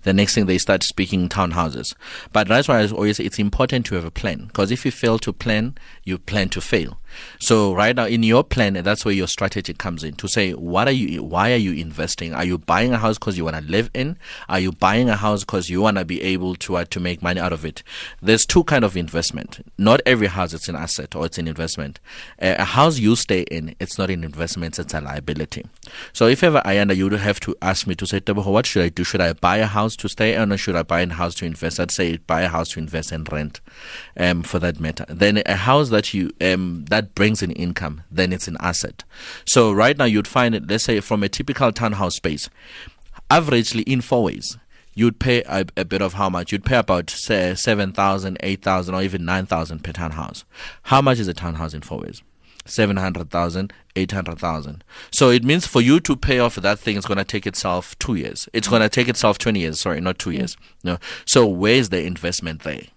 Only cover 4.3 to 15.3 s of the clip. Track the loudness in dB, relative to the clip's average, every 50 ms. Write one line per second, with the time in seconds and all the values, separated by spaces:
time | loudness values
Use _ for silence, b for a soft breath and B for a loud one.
4.3 | -6 -6 -10 -6 -2 0 0 0 0 -2 -2 -4 -4 0 2 2 2 2 0 -4
5.3 | -6 -4 -2 0 0 0 0 -4 -6 B B B B B B -6 -6 -6 -6 -4
6.3 | -2 0 0 0 -2 -6 -2 0 0 0 0 -2 -8 -12 B B B B B B
7.3 | B B 2 4 4 6 4 4 4 4 2 4 4 2 0 0 2 2 4 6
8.3 | 6 6 6 4 2 2 2 2 0 0 0 0 0 2 0 0 2 2 0 -2
9.3 | -2 -2 -2 -2 -2 -4 -6 -6 -8 -6 -6 -6 -6 -6 -8 -10 -10 -6 -4 -2
10.3 | 0 0 0 0 -2 -6 -6 -2 0 2 2 2 2 2 0 -2 -4 -6 -6 -2
11.3 | 0 2 2 4 4 2 2 0 0 -2 -6 -8 -6 -6 -6 -6 -4 -6 -8 -8
12.3 | -4 -4 -2 -2 -2 -2 0 2 2 2 4 2 0 2 0 0 0 0 -4 -4
13.3 | -4 -2 -4 -4 -4 -6 -6 -2 0 0 0 -2 -4 -6 -6 -6 -6 B B B
14.3 | B B B B -2 0 0 -2 0 2 2 4 4 4 4 2 2 2 0 0